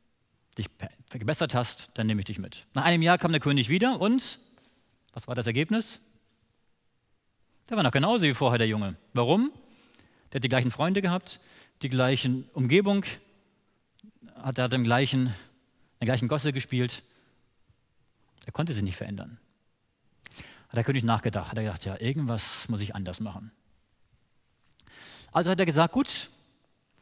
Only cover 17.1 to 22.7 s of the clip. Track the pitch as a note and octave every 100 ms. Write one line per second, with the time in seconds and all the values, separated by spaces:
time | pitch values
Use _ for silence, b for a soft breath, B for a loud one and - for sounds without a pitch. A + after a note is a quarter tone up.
17.1 | b b b b _ _ _ _ _ _
18.1 | _ _ - - - E3 A2 G2 - G2+
19.1 | G2+ - A#2 _ _ _ _ _ _ _
20.1 | _ - B B B B A#2 A#2 C3+ A2+
21.1 | A2 A#2+ G2+ D#2+ A2 G#2+ F#2 G2 G2 A#2
22.1 | C#3+ B2+ A2+ - - -